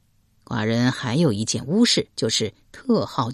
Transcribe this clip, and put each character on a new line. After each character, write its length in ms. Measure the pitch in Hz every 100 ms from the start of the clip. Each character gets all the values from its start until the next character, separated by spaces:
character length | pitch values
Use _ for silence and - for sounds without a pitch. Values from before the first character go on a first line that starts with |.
| _ _ _ _
：“寡 200 | - 120
人 280 | 107 113 123
还 240 | - 120 131
有 160 | 170
一 140 | 101 110
件 220 | 113 -
污 180 | 196 240
事， 220 | - - -
就 120 | 110
是 240 | - 107 - _
特 340 | - - 220 101
好 240 | - 117